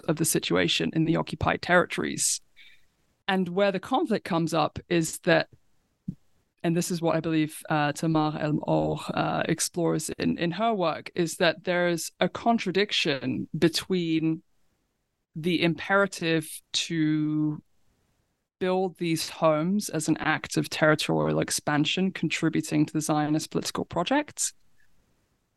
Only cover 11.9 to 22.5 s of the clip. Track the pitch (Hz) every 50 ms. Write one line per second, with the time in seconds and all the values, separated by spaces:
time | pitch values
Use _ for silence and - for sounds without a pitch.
11.9 | 170 160 - - - - 185 180 - - - 240 233 220 - 190 160 190 208 208
12.9 | - - - 170 139 131 123 131 120 - - - - 156 175 165 160 - - -
13.9 | 190 180 170 165 160 160 156 160 160 160 - _ _ _ _ _ _ _ _ _
14.9 | _ _ _ _ _ _ _ _ - 160 151 180 175 - - 170 160 143 - -
15.9 | 196 196 202 196 - - 175 165 160 160 156 - - - - _ - - - -
16.9 | 170 165 156 151 156 151 151 151 151 151 151 151 151 175 - _ _ _ _ _
17.9 | _ _ _ _ _ _ _ _ _ _ _ _ _ - 185 185 185 185 190 185
18.9 | 165 - 175 170 165 156 - - - - 170 160 156 151 160 180 196 208 - -
19.9 | - 160 151 - 156 - - 156 151 151 - - - 156 147 - - - 160 156
20.9 | 156 151 - - 160 156 151 156 151 156 147 - - - - - 147 143 151 147
21.9 | - 185 185 190 - - - 156 - - 170 160